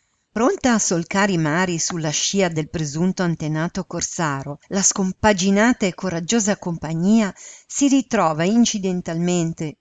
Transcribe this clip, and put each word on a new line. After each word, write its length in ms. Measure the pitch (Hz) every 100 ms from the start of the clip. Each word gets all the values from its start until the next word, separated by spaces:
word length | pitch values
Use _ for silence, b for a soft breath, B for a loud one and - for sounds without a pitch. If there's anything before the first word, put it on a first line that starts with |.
| _ _ _
Pronta 420 | - 247 392 262
a 40 | 226
solcare 540 | - 175 170 196 202
i 60 | 180
mari 400 | 156 160 185 170
sulla 320 | - 175 156
scia 380 | 147 - 196 190
del 200 | 160 151
presunto 540 | 170 151 147 180 185
antenato 640 | 180 160 156 156 165 -
corsaro, 720 | 180 170 - - 160 139 139 143 -
la 140 | 196
scompaginata 1040 | 190 - 190 - 214 202 190 196 226 254 190
e 80 |
coraggiosa 640 | - 185 170 170 233 202 196
compagnia 760 | 180 165 151 165 180 226 202 -
si 520 | - - - - 277
ritrova 560 | 269 - 220 165 156
incidentalmente, 1300 | 170 226 226 214 190 180 180 165 175 180 165 165 160 -